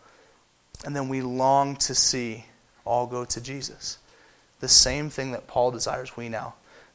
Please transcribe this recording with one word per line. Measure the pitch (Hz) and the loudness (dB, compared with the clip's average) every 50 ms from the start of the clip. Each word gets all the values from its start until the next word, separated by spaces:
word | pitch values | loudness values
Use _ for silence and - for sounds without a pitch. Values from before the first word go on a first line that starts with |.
| - - - - - _ _ _ _ _ _ _ _ _ - - - | -20 -20 -20 -20 -20 _ _ _ _ _ _ _ _ _ -18 -12 -10
and | 143 143 | -6 -4
then | 143 135 131 | -4 -2 -2
we | 135 131 | -2 -2
long | 127 127 123 127 131 131 139 139 139 143 143 135 | -2 -2 0 2 4 6 6 6 4 2 0 -2
to | - - 131 | -2 0 2
see | - - - - 131 120 117 110 113 110 - - _ _ _ _ _ - | 2 2 2 2 0 -2 -4 -6 -8 -12 -18 -20 _ _ _ _ _ -4
all | - 113 123 123 120 | 0 0 0 0 0
go | 123 123 123 | -4 -6 -6
to | 123 - - | -4 -6 -6
Jesus. | 120 127 135 139 131 - - - - - - - - _ - - - - _ _ _ _ _ _ | -6 -8 -8 -8 -8 -10 -10 -10 -10 -10 -10 -12 -16 _ -20 -20 -20 -20 _ _ _ _ _ _
The | - 127 | 2 6
same | - - - 131 131 147 151 151 | 6 8 8 6 4 0 -4 -4
thing | - - 135 131 | -4 -6 -6 -4
that | 123 107 - - | -6 -8 -8 -2
Paul | - 131 120 127 | 0 2 2 2
desires, | 123 113 113 117 - 131 127 131 - | 2 -2 -4 -4 -4 -4 -6 -8 -10
we | - 120 117 | -10 -8 -6
now | 113 107 127 - - - _ - - - - - _ | -6 -8 -8 -10 -12 -16 _ -20 -20 -20 -20 -20 _